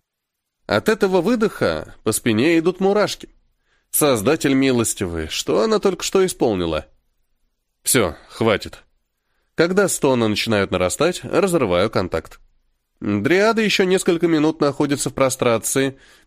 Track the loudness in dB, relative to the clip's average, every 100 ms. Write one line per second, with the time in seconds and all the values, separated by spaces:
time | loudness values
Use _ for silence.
0 | _ _ _ _ _ _ -4 -2 0 0
1 | 2 2 2 0 -2 -2 -2 -2 -8 -8
2 | -4 -2 0 2 2 2 0 0 0 0
3 | -2 -4 -16 _ _ _ _ _ _ 0
4 | 2 2 2 2 2 2 2 2 0 -2
5 | -6 -6 -6 -8 -2 0 0 0 0 -2
6 | 0 0 0 0 0 0 -2 -4 -6 _
7 | _ _ _ _ _ _ _ _ -2 0
8 | 0 -4 -12 -2 0 0 -4 -18 _ _
9 | _ _ _ _ _ -2 0 2 0 0
10 | 0 2 0 -2 -2 0 0 0 -2 0
11 | -2 -2 -4 -2 0 0 0 0 0 -2
12 | -2 -6 -8 -20 _ _ _ _ _ -10
13 | -4 -2 0 2 2 0 0 0 2 2
14 | 2 2 2 2 2 0 -2 0 -2 -2
15 | -4 0 0 0 0 0 -2 -2 -2 -4
16 | -20 -20